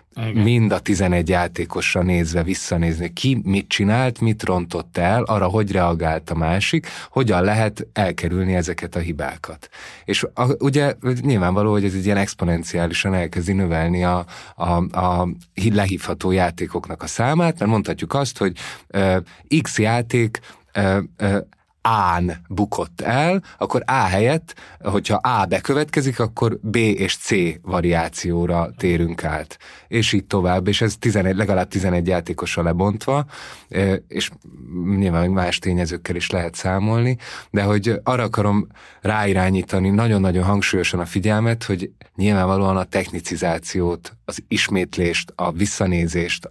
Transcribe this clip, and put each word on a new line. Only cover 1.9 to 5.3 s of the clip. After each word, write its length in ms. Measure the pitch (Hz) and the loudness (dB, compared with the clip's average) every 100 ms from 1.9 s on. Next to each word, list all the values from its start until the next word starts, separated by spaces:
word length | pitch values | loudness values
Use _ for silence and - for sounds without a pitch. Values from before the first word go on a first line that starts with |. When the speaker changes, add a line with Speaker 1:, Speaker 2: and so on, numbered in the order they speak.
| 95 | 0
Speaker 2:
nézve 420 | 90 87 82 85 | 2 2 0 0
visszanézni, 720 | 82 95 - 87 85 80 87 | -2 -4 -2 0 0 0 -4
ki 280 | - 131 123 | -2 0 0
mit 240 | 101 98 - | 0 -2 0
csinált, 520 | - 101 117 131 117 | 0 2 2 0 0
mit 240 | 117 107 | 0 0
rontott 540 | - 90 87 87 - - | 0 -2 -2 -6 -6 -2
el, 260 | 87 113 | 2 2
arra 240 | 113 | 2